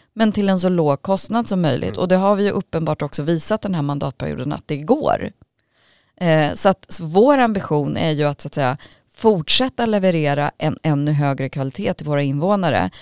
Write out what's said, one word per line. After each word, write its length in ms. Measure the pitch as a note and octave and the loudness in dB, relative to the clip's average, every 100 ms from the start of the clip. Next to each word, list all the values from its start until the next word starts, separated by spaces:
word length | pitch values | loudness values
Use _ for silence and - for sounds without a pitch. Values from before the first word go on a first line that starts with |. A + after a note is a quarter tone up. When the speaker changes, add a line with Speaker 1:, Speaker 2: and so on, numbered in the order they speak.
| _ | _
Speaker 1:
men 200 | G#3+ A3 | 0 0
till 160 | G#3 G3 | 2 0
en 120 | F#3 | 2
så 80 | F3+ | 2
låg 340 | F3 D3+ C#3 | 2 2 0
kostnad 460 | - F#3+ - A3+ A3+ | 0 -2 0 -2 0
som 140 | F#3+ | 0
möjligt. 280 | D#3+ B2+ F#2 | 0 0 -4
Speaker 2:
Mm. 100 | - | -4
Speaker 1:
Och 80 | F3+ | 2
det 80 | F#3 | 2
har 180 | G3 G3+ | 4 2
vi 80 | |
ju 60 | G3+ | 2
uppenbart 520 | - - E3 D#3+ D3+ | -2 -4 -4 -2 -4
också 200 | D3 - | -4 -4
visat 400 | D3 E3+ - G#3+ | -2 0 0 -2
den 120 | G3+ | -2
här 80 | F3 | -2
mandatperioden 680 | C#3+ C#3+ C#3+ - D3+ D3 B2+ | -2 -2 -6 -6 -8 -6 -6
att 160 | D3 - | -8 -6
det 80 | D3 | -8
går. 540 | D3+ D4 - - - - _ _ _ _ _ _ _ - | 0 0 2 -2 -4 -12 _ _ _ _ _ _ _ -4
Eh, 320 | F3 D#3 D3 | 2 2 2
så 140 | E3+ G3 | 2 0
att, 180 | F#3 - | 0 -4
så 160 | - | -6
vår 340 | E3 F3 B3+ C#4 | 0 4 6 6
ambition 580 | A#3+ G3+ - D3+ C#3+ - | 2 0 -2 -2 0 -2
är 140 | E3 | -2
ju 140 | D3 | 0
att, 160 | D3 C#3+ | -2 -2
så 60 | D3 | -8
att 60 | |
säga, 240 | - C3 C#3+ - - _ - | -2 -2 -2 -10 -20 _ -2
fortsätta 680 | A3+ F#3+ D3+ - C4 - A#3 | 2 2 2 2 2 -2 -2
leverera 640 | G#3 F#3 E3 D3 C#3+ C#3+ - | 2 2 2 0 0 -2 -2
en 200 | D#3 - | -4 -2
ännu 300 | D#3+ C#3+ D3 | 0 0 2
högre 360 | D3 C#3+ C3+ C3+ | 0 0 -2 -4
kvalitet 460 | C#3+ C3+ D#3+ A3 | -4 -6 -4 -6
till 120 | - D3+ | -4 -2
våra 160 | C#3+ | -2
invånare 680 | C#3+ C#3+ F3+ G#3 F3 G#2+ F#2 - | 0 0 0 0 2 0 -2 -6